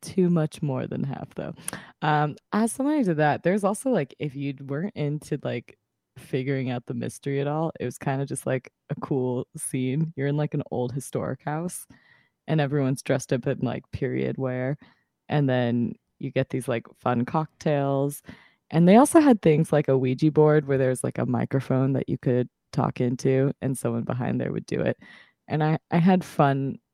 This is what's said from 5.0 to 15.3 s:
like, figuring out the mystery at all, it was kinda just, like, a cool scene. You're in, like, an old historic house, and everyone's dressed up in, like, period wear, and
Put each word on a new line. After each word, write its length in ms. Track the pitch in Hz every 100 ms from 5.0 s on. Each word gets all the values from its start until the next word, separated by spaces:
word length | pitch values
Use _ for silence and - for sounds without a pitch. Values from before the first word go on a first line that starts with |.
| 147 147 - 147
like, 360 | 123 123 - - _ _ _ -
figuring 540 | - 139 131 139 131
out 160 | 123 -
the 80 |
mystery 460 | 120 120 - - 139
at 60 | 139
all, 260 | 151 165 -
it 60 |
was 140 | 127 139
kinda 260 | - 135 139
just, 200 | - -
like, 260 | 131 - _ _
a 40 | 156
cool 460 | - 143 127 123 - 160
scene. 560 | - 135 127 139 160 165
You're 120 | 139
in, 80 | 147
like, 180 | 151
an 80 | 147 -
old 220 | - 123
historic 500 | 139 - - - 131
house, 440 | - 151 175 - - - _ _ _ _ -
and 120 | 156
everyone's 420 | 143 147 135 139
dressed 300 | - 131 -
up 140 | 131 131
in, 140 | 127
like, 300 | 127 117 -
period 460 | - 131 127 131 131
wear, 400 | 131 127 127 151 - _ _ _
and 200 | _